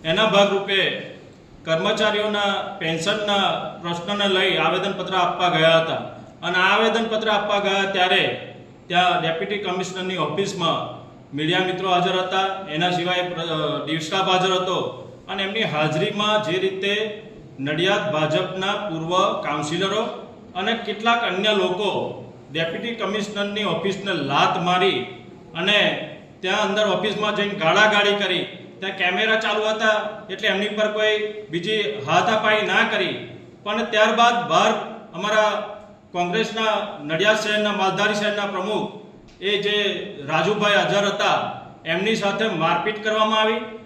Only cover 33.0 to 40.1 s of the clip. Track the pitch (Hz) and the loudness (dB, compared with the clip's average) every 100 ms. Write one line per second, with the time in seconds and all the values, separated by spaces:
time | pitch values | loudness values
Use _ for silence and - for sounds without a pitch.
33 | 165 120 - - - - 208 214 - 160 | -2 -4 -10 -16 -18 -12 -6 -4 0 4
34 | 214 226 240 240 175 170 214 208 - - | 4 6 4 4 2 4 4 2 -4 -12
35 | - 170 208 214 214 202 - - - - | -14 -6 0 4 4 0 -6 -12 -18 -20
36 | - 175 175 214 214 220 220 208 214 151 | -8 -2 0 0 -2 0 0 0 -4 -8
37 | 147 160 202 220 208 208 208 196 190 185 | -4 2 2 2 2 0 0 0 0 2
38 | 208 208 214 202 202 185 202 208 156 - | 0 0 -2 -2 -4 -4 -2 -2 -4 -10
39 | - - - - 185 202 202 208 202 - | -18 -20 -20 -8 -2 0 0 0 -2 -4
40 | - | -8